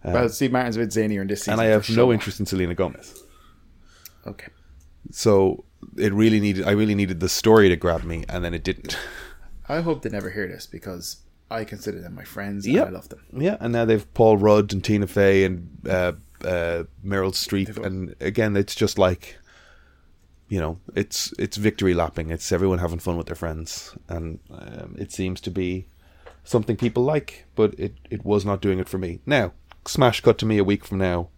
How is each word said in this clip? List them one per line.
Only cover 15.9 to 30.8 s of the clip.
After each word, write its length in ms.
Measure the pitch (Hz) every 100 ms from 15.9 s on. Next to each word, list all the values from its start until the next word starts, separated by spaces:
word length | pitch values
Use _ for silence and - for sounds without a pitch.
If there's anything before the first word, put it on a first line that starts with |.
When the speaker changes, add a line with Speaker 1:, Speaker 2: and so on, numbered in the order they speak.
| 92 90 80 - -
Speaker 1:
uh, 420 | - 90 85 85 85 - 95
Meryl 260 | 98 95
Streep, 340 | 92 - 101 95
Speaker 2:
They've 100 | 104 104
Speaker 1:
and 300 | 95 90 -
again, 360 | - 110 110 101
it's 160 | 98
just 240 | - 107 -
like, 400 | 95 90 - - - - - - _ _ _ _ _ _ _
you 100 | 101
know, 200 | 78 82 - -
it's, 360 | 101 - - -
it's 200 | 92 -
victory 360 | 104 - 95
lapping. 380 | 87 80 - 80
It's 200 | 82 -
everyone 280 | 87 95 90
having 180 | 87 85
fun 200 | 92 85
with 100 | 82
their 80 | -
friends, 580 | 85 80 80 - - - -
and, 300 | 85 82 80 _
um, 460 | - - - 82 -
it 140 | 98
seems 280 | - 92 92
to 100 | -
be 340 | 90 90 92 - _ _ _ - -
something 320 | - 120 104 104
people 280 | 120 117
like, 420 | 127 151 - - -
but 220 | - 107 -
it, 140 | 98 - -
it 160 | 110 -
was 180 | 104 95
not 160 | 98
doing 160 | 101 92
it 100 | 92
for 80 | 95
me. 220 | 90 85 -
Now, 240 | 143 95 - _ - -
smash 340 | - 131 110
cut 160 | - 110
to 80 | 110
me 140 | 107
a 40 |
week 220 | 95 101